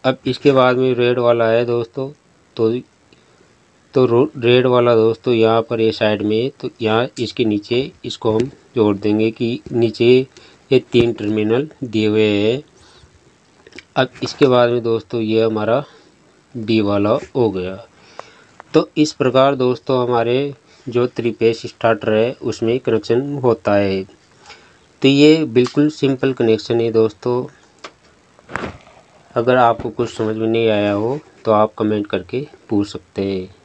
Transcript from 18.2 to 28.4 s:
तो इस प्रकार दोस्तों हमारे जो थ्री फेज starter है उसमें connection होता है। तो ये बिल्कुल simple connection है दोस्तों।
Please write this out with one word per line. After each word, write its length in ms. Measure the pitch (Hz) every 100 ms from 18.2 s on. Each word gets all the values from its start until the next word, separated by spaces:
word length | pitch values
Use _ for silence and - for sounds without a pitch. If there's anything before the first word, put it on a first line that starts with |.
| - _ _ _ -
तो 140 | 156 - -
इस 140 | 151
प्रकार 420 | - 131 127 135 135
दोस्तों 420 | 127 123 - 131
हमारे 540 | 120 120 117 123 143 139 _ _ -
जो 200 | 120 123
थ्री 240 | - 117
फेज 340 | 107 113 113 -
starter 480 | _ 117 110 113
है 180 | 107 120 -
उसमें 360 | 123 107 113 123
connection 540 | - 113 - 117 143 143
होता 360 | 127 110 - 101
है। 280 | 98 95
तो 1040 | 95 _ _ _ - - _ _ _ _ 135
ये 360 | 139 147 160 147
बिल्कुल 420 | 117 127 - 151
simple 420 | - 135 131 139
connection 480 | 127 117 110 - 117
है 80 | 117
दोस्तों। 520 | 113 110 - 123 123 - _ _ _ - _ _ _ _ _